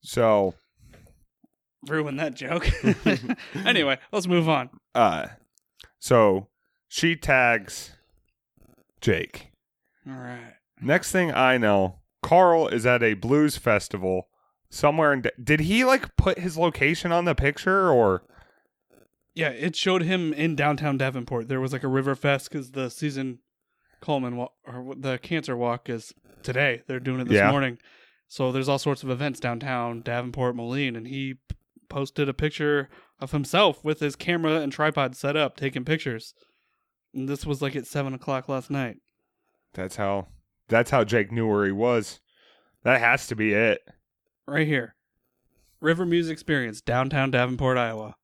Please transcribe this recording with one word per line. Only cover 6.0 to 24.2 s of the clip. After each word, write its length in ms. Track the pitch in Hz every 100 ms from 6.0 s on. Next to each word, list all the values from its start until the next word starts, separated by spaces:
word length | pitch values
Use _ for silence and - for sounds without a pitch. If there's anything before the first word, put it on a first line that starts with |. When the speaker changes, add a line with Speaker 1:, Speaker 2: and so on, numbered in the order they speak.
| - 123 107 95 98 _ _ _ _
Speaker 1:
she 280 | - 175 165
tags 760 | - 131 123 113 98 - - - _ _ _ _ _ _ _ 78 _ _
Jake. 500 | - 87 - - - _ _ _ _ _ -
Speaker 2:
All 60 |
right. 400 | 131 123 123 120 - _ _
Speaker 1:
Next 300 | 120 170 -
thing 200 | 185 175
I 240 | - 127 127
know, 420 | 110 101 95 - _ _
Carl 460 | - 170 185 165 156
is 180 | 120 113
at 160 | 123
a 140 | 113 104
blues 420 | 110 147 151 -
festival 720 | - 104 - 104 92 92 - _ _ _ _
somewhere 440 | - 147 156 156
in, 80 | 139
D-, 80 | 117 -
did 180 | 120 151
he, 220 | 156 220
like, 320 | 254 269 - -
put 200 | - 185
his 180 | 180 156
location 540 | 170 - 139 165 175
on 140 | 170 175
the 80 |
picture, 560 | 151 139 147 - 196 190
or? 320 | 131 110 92 _ _ _ _ _ _ _ _ _ _ _
Speaker 2:
Yeah, 160 | - 156
it 260 | 120 151 156
showed 280 | 196 185
him 280 | 165 185 165
in 220 | 147 165 147
downtown 420 | 147 143 147 135
Davenport. 500 | 131 131 123 127 117
There 120 | 131
was, 120 | 131
like, 100 | 131
a 40 | 135
river 260 | 131 135 135
fest 360 | 147 139 -
'cause 200 | 156 127
the 180 | 135 127
Susan 500 | - 151 135 131 123 _ _ _ _ _ _
Coleman 360 | - 143